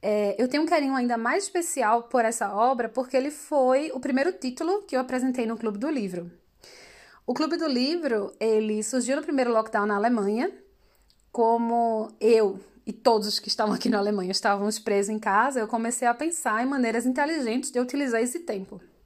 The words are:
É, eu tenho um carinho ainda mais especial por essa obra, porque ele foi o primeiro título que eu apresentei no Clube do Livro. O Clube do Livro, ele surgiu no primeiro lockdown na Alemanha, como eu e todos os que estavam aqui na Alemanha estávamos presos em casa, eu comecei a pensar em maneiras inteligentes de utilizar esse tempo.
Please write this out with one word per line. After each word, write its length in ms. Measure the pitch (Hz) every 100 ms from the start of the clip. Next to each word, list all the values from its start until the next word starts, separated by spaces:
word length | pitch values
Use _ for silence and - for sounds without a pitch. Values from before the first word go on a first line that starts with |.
| 202
É, 300 | 208 202 202
eu 100 | 247
tenho 160 | 294
um 20 | 320
carinho 300 | 349 277 269
ainda 220 | 247 233
mais 280 | 226 320 392
especial 580 | 359 339 - 220 233
por 220 | 233 254 226
essa 280 | 233 202
obra, 360 | 202 240 262 233
porque 260 | 226 254 269
ele 160 | 269
foi 580 | 294 - 294 254 254 311
o 60 | 254
primeiro 340 | 262 269 285
título 480 | 359 254 254 330 403
que 120 | 403 254
eu 40 |
apresentei 460 | 254 254 254 247 226
no 120 | 226
Clube 200 | 226 202
do 120 | 262
Livro. 400 | 294 202 175 175 - _ _ - - - - - - -
O 80 |
Clube 220 | 247 302 320
do 120 | 320
Livro, 680 | 247 254 349 311 220 196 -
ele 460 | 220 220 214 214
surgiu 320 | 214 262 226 277
no 80 |
primeiro 280 | 302 285 247
lockdown 340 | 226 220 220 208
na 100 | 202
Alemanha, 560 | 220 240 196 214 339 - _ _ _ _ _ _ _
como 760 | - 226 233 233 233 233 220 214 -
eu 400 | 214 226 214 190 - - -
e 60 |
todos 360 | - - 226 208
os 120 | 208
que 80 | -
estavam 260 | - 214
aqui 140 | 190 -
na 100 | 208
Alemanha 340 | 202 208 180
estávamos 460 | 190 220 202 202 214
presos 320 | - 202 202
em 80 | 214
casa, 440 | 220 202 247 262
eu 80 | 214
comecei 360 | 233 226 240 240
a 80 |
pensar 480 | 240 311 339 - 214
em 60 | 247
maneiras 380 | 277 240 226 240
inteligentes 680 | 254 285 320 240 240 254
de 80 | 240
utilizar 420 | 247 277 285 226
esse 200 | 247 339
tempo. 400 | 339 208 190 190 - _